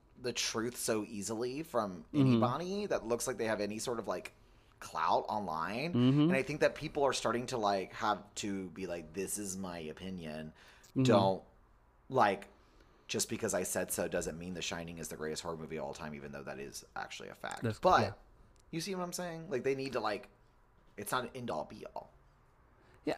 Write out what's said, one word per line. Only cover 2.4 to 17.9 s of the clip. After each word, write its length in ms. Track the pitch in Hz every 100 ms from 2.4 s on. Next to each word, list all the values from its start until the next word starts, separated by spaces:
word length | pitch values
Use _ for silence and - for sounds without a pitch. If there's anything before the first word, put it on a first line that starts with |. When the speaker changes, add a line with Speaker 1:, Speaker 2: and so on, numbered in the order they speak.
| 120 135 180 202 202
Speaker 1:
that 180 | 120 107
looks 220 | 117 -
like 100 | 110
they 80 | 110
have 160 | 104
any 160 | 104 107
sort 220 | 131 117
of, 80 | 104
like, 260 | 90 - - - - - -
clout 460 | - 82 82 120 -
online. 640 | 107 92 80 85 110 160
Speaker 2:
Mm-hmm. 280 | 175 127 143
Speaker 1:
And 120 | 151 139
I 60 |
think 200 | 131 147
that 120 | 151
people 300 | - 151 -
are 100 | 139
starting 320 | - 117 117 127
to, 100 | 127
like, 360 | 104 98 92
have 240 | - 110 98 - -
to 340 | 104 98 92
be 180 | 80 92
like, 260 | 87 80
"This 240 | 82 92 101
is 200 | 101 95
my 200 | 92 85
opinion." 720 | 78 76 92 92 80 76 78 - - - -
Speaker 2:
Mm-hmm. 120 | 131
Speaker 1:
Don't, 400 | 127 101 98 92 - - _ _ _ _ -
like, 380 | 131 107 95 - - - - - - -
just 220 | 113 -
because 240 | 113 107
I 80 | 95
said 300 | 92 98 92
so 160 | - 87
doesn't 320 | 87 85 80
mean 160 | 90 87
The 60 |
Shining 340 | 80 85 85 85
is 100 | 78
the 60 | 73
greatest 260 | 78 78
horror 140 | 85 80
movie 200 | 78 78
of 60 |
all 100 | 69
time, 220 | 76 78 73
even 160 | 71
though 120 | 71
that 140 | 69 67
is 260 | 69 - - -
actually 340 | 50 - 50
a 60 | -
fact. 260 | - -
Speaker 2:
That's, 160 | 113 107
Speaker 1:
But 200 | 180